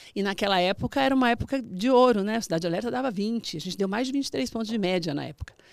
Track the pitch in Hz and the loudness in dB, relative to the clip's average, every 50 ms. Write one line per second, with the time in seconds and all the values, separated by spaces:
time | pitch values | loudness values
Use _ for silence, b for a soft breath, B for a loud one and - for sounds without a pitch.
0 | B B B 208 196 202 196 - 214 202 196 185 180 180 202 - - 240 - 285 | B B B -2 -2 -2 0 0 0 2 4 4 4 2 0 -2 -4 -2 0 2
1 | 269 269 269 262 254 240 233 233 - - - 269 233 - 185 180 202 254 269 247 | 2 4 4 4 4 4 2 0 -2 -4 -2 -4 -4 -6 -6 -2 2 4 6 6
2 | 254 247 240 208 196 208 220 233 220 - 170 165 170 175 165 190 220 240 247 247 | 8 6 6 2 0 0 -2 -4 -2 -2 -2 -2 0 0 -2 -2 -2 -2 -4 -2
3 | 262 269 202 185 202 214 233 233 - - - 160 151 185 170 185 196 190 196 220 | -2 -2 -2 -2 -2 -2 -2 -4 -6 -6 -8 -8 -8 -8 -4 -2 -2 -2 0 -2
4 | 262 262 269 277 269 - - - 262 233 - 226 226 208 226 220 196 180 185 185 | -2 -2 -2 -2 -2 -2 -2 -2 -2 -2 -2 -6 -4 -2 -2 0 0 2 0 0
5 | 165 175 143 147 135 127 156 - - - - B B B | 0 -2 -4 -4 -6 -8 -10 -12 -14 -14 -14 B B B